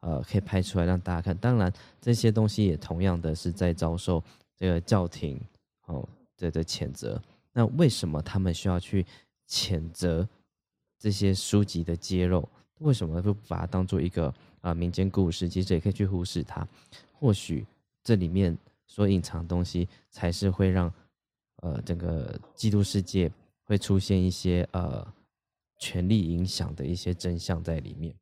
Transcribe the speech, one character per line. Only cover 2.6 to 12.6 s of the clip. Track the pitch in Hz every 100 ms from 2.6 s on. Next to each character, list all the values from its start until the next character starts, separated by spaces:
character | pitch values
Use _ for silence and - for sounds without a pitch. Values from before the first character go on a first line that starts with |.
| 104
也 | 76
同 | - 82
样 | 95 87
的 | 82
是 | 80 92
在 | 82 90
遭 | 85 82 82
受 | - 85 - - _
这 | _ 92
个 | 85
教 | 85 104 87
廷， | - 80 65 - _ _ _ -
哦， | 76 - - _ _
的， | 85
的 | 80
谴 | 80 - -
责。 | 67 58 - - _ _
那 | - 113 147
为 | 165
什 | - 90
么 | 76
他 | 76 98
们 | 92
需 | 85 98
要 | 90
去 | - 101 90 - _ _ _
谴 | - - 87 82
责 | 78 90 82 101 _ _ _ _ _ _ _
这 | 107
些 | 98 101
书 | 92 - 104
籍 | 101 85
的 | 85 85
揭 | - 92 90
露？ | 90 71 _